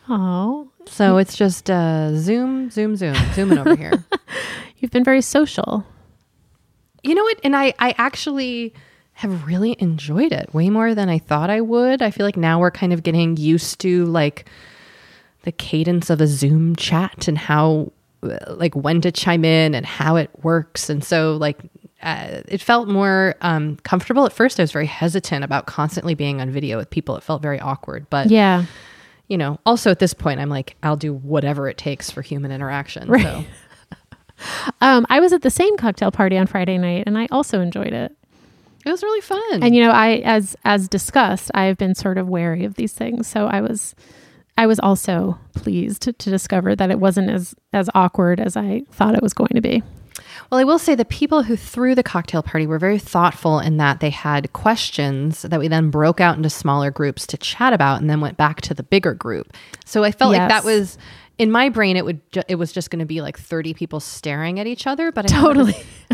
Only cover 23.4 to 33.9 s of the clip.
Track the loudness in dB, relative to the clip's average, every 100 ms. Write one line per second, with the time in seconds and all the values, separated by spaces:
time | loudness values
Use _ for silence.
23.4 | -2 0 -2 -6 -2 -2 0 2 2 2
24.4 | 0 2 -2 0 -6 -2 -2 -2 -4 -4
25.4 | -2 -4 -4 -4 -4 -4 -4 -2 -2 -4
26.4 | -4 -4 -4 -6 -6 -6 -6 -6 -6 -6
27.4 | -4 -6 -6 -8 -10 -14 -6 -2 4 6
28.4 | 6 4 0 -8 -20 -20 -20 _ -8 -4
29.4 | -4 -2 0 2 2 2 2 0 -4 -2
30.4 | -4 -6 -8 -6 -4 -2 -4 -8 -4 -2
31.4 | 0 -2 -4 -6 -8 -8 -10 -12 -10 -8
32.4 | -8 -8 -6 -8 -8 -10 0 2 2 -4
33.4 | -12 -16 _ _ -20